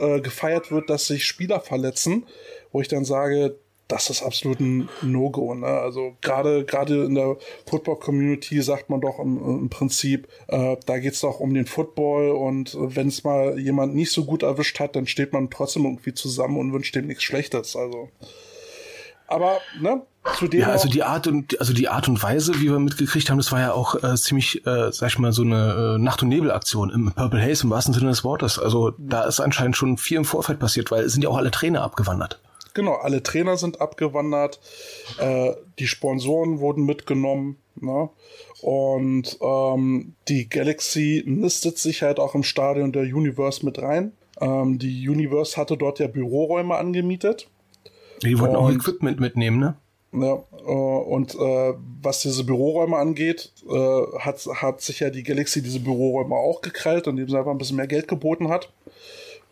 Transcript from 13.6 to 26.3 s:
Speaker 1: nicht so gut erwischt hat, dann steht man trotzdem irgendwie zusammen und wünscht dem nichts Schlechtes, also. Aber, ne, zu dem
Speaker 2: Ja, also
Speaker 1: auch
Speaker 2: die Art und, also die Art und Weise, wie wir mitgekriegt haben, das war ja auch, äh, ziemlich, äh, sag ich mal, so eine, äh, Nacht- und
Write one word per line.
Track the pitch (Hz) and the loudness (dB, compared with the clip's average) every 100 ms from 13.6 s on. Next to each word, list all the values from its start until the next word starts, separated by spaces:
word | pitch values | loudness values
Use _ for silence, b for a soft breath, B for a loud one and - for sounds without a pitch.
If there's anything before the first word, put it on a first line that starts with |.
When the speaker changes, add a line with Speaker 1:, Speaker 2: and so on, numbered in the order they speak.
| 135 139 139 | 0 2 2
Speaker 1:
nicht | 139 160 | 2 0
so | - | 0
gut | 139 156 | 0 0
erwischt | 143 139 147 - | 0 0 -2 -2
hat, | 147 139 | -4 -2
dann | 127 | -2
steht | - 139 | -2 -2
man | 139 131 | 0 -2
trotzdem | - 139 - | -4 -4 0
irgendwie | 139 123 - | -2 -2 -6
zusammen | 127 135 127 127 143 | -6 -4 -2 0 0
und | 131 | -2
wünscht | 135 139 | -2 -2
dem | 135 143 | -4 -4
nichts | 135 | -4
Schlechtes, | - 135 - 127 110 120 | -4 -2 -2 -4 -4 -6
also. | 123 120 120 - B B B B B B B B B B - | -6 -8 -12 -18 B B B B B B B B B B -6
Aber, | 165 180 190 - 160 | 0 2 0 -2 -4
ne, | 165 262 - _ - - | -2 -2 -4 _ -6 -2
zu | 175 | 2
dem | 175 | 4
Speaker 2:
Ja, | - | 4
also | - 143 | 4 4
Speaker 1:
auch | |
Speaker 2:
die | 131 | 2
Art | 107 147 165 | 2 0 0
und, | 147 139 123 | 0 0 -2
also | 117 | 2
die | 120 131 | 2 2
Art | 127 - | 2 2
und | 113 | 2
Weise, | 104 143 156 160 | 2 2 2 2
wie | 147 | 2
wir | 143 | 4
mitgekriegt | 143 143 139 156 - | 2 2 0 2 2
haben, | 139 | 2
das | 127 | 2
war | 127 | 2
ja | 127 | 2
auch, | 95 123 123 | 0 0 0
äh, | 127 127 | 0 0
ziemlich, | - 135 127 - - | 2 2 2 0 0
äh, | 123 113 | 0 0
sag | - 120 | 0 -2
ich | 117 | 2
mal, | 120 | 2
so | 113 | 4
eine, | 120 110 110 104 113 110 | 4 4 4 2 2 2
äh, | |
Nacht- | 123 - | 2 2
und | 127 | 2